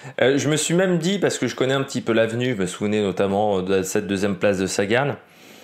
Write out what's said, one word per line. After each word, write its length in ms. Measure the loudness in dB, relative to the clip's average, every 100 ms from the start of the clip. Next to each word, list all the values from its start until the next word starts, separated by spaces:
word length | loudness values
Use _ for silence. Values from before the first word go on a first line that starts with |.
| -12 2
Euh, 160 | 2 4
je 100 | 0
me 80 | -2
suis 180 | 0
même 240 | 0 2 2
dit, 200 | 0 0
parce 200 | 0 0
que 100 | -4
je 80 | -2
connais 180 | 0
un 80 | 0
petit 200 | -2 -6
peu 100 | 0
l'avenue, 420 | 2 2 0 -2 -2
je 60 |
me 40 | -4
souvenais 360 | -2 -2 0
notamment, 560 | 0 0 0 2 2 0
euh, 40 |
de 200 | 0 0
cette 240 | 0 -2 0
deuxième 300 | -2 0 0
place 220 | 0 2
de 80 | 0
Sagan, 500 | -2 0 0 0 -6 -12 -20 -20 -20